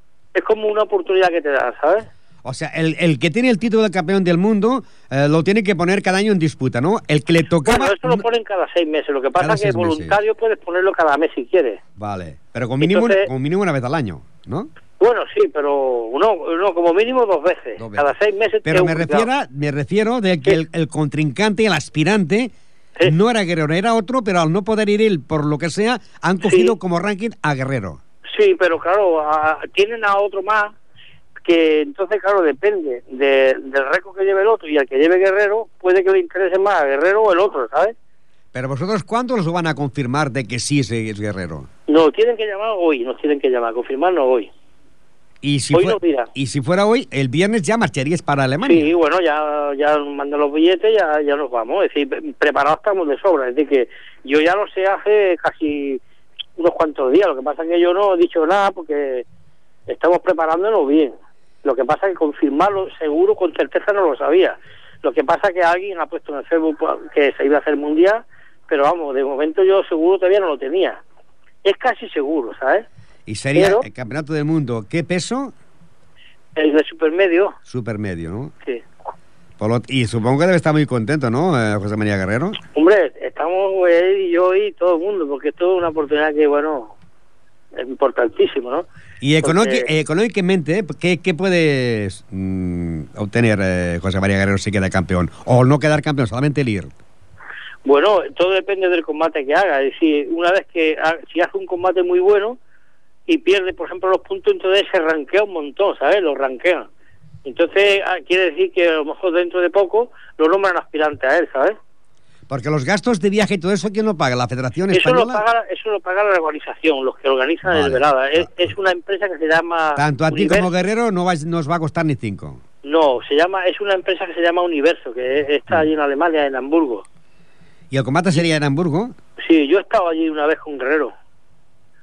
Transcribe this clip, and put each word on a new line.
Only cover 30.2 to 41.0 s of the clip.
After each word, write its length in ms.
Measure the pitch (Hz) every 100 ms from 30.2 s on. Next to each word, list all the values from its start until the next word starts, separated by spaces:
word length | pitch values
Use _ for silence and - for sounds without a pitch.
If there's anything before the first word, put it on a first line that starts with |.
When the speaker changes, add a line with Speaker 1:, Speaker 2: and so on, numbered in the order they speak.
| 202 196
Speaker 1:
más 320 | 185 214 208 208 - - - - - -
que 380 | - 170 160 151
entonces, 400 | 147 143 185 208
claro, 180 | 190 202
depende 600 | 165 135 202 208 147 123 -
de, 440 | 127 139 135 135 131
del 220 | 135 135 135
récord 240 | 175 196 185
que 80 |
lleve 160 | 196 196
el 80 | 202
otro 180 | 226 160
y 120 | 147
al 100 | 131
que 80 | 135
lleve 220 | 156 180
Guerrero, 500 | 190 190 208 214 - -
puede 240 | 185 185
que 80 | 185
le 100 | 190
interese 380 | 170 185 190 190
más 220 | 202 190
a 60 | 143
Guerrero 360 | 139 170 202
o 100 | 220
el 40 | 175
otro, 300 | 196 147 117
¿sabes? 280 | 143 190 233 - - - - -
Speaker 2:
Pero 160 | 127 127
vosotros, 380 | 135 180 214
¿cuándo 300 | - 226 247
os 180 | 247 165
van 140 | 175 170
a 80 |
confirmar 560 | 151 143 - 123 135 151
de 160 | 123 110
que 120 | 120
sí 220 | - 147
es, 100 | 117
es 300 | 117